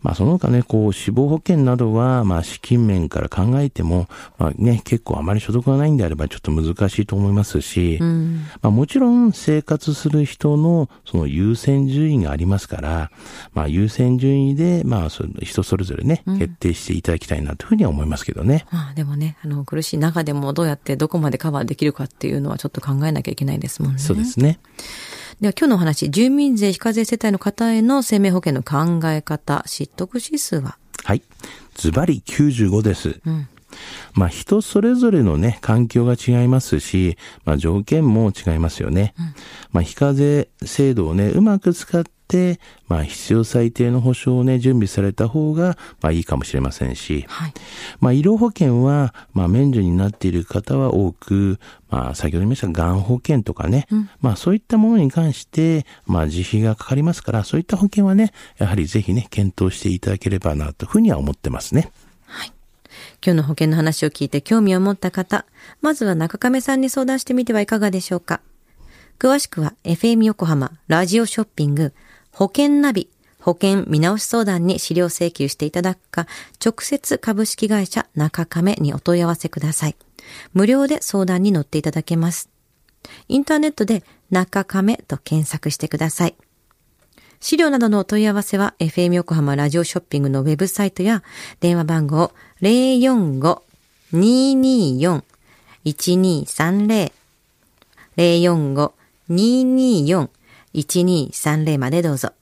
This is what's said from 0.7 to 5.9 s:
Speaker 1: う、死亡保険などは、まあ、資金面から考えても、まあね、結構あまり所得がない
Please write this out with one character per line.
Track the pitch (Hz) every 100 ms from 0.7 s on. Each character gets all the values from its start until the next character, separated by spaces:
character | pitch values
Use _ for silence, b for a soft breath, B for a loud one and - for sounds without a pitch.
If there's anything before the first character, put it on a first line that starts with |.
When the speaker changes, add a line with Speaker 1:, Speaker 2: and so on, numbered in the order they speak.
| 110 107
Speaker 1:
う、 |
死 | 98 -
亡 | 110 143
保 | 160
険 | - 170
な | 131 123
ど | 120
は、 | 110 123 127
ま | 110 87
あ、 |
資 | 82 -
金 | - 120 113
面 | 95 80
か | -
ら | 69
考 | - 95 131
え | 143
て | -
も、 | 82 87 87 B B _
ま | 80
あ |
ね、 | 71 113 117
結 | - 117
構 | - 71
あ |
ま | 78
り | 104
所 | -
得 | 110
が | 123 135
な |
い | 151